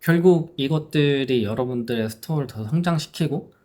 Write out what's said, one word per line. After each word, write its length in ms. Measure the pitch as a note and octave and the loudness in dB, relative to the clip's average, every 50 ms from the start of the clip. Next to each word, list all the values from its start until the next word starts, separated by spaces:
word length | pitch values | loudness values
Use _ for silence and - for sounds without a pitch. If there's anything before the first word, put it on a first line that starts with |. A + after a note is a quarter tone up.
결국 540 | - - E3 E3+ E3+ F#3 F3 D#3+ D#3 - - | 0 2 2 4 6 6 6 4 2 -2 -6
이것들이 840 | - C3+ C3+ D#3 D#3 D3+ - - D#3 D3 C#3+ C#3+ C#3 C3+ C3 C3 A#2+ G#2 | -4 -2 -2 -2 -2 -4 -2 0 2 2 2 2 2 0 0 0 0 0
여러분들의 640 | G2+ A2 B2 B2+ B2 B2+ A#2+ A#2 A#2 A#2+ A2+ A2 A2 | 0 -2 -2 -4 -4 -4 -4 -4 -4 -2 -2 -2 -4
스토어를 360 | A2+ - - - D#3+ D3 C#3 | -6 -8 -8 -4 -4 -2 -4
더 180 | - - A2 A2 | -4 -6 -8 -4
성장시키고 880 | G#2+ C#3+ E3+ E3+ F3 E3+ D#3 - - - - E3+ D3 C3+ C#3+ - - - _ | -2 -2 0 0 0 0 -2 -2 -6 -4 -4 -4 -2 -2 -4 -8 -10 -18 _